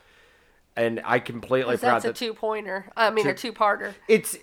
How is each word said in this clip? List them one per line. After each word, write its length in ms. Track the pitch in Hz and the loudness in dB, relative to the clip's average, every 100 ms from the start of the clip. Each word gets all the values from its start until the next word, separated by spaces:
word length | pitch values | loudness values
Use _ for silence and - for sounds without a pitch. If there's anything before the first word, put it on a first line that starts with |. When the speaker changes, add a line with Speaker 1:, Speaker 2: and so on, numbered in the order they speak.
| _ _ _ _ _ _ _ - | _ _ _ _ _ _ _ -2
Speaker 1:
and 260 | 117 113 - | -2 -2 0
I 120 | 123 | 0
completely 560 | - 120 107 131 120 | 0 -10 0 0 2
Speaker 2:
'Cause 60 | 123 | 0
Speaker 1:
forgot 140 | 247 | 2
Speaker 2:
that's 120 | 240 226 | 2 0
a 20 | |
Speaker 1:
that 60 | - | -4
Speaker 2:
two-pointer. 760 | 233 214 220 214 202 190 185 - | -6 -4 -4 -4 -6 -8 -6 0
I 140 | 220 | 2
mean, 160 | 220 190 | 2 0
a 80 | |
Speaker 1:
two 180 | - - | -2 -6
Speaker 2:
two-parter. 440 | - 208 202 202 - - | 0 2 0 -4 -4 4
Speaker 1:
It's, 300 | 220 - - | 4 2 -2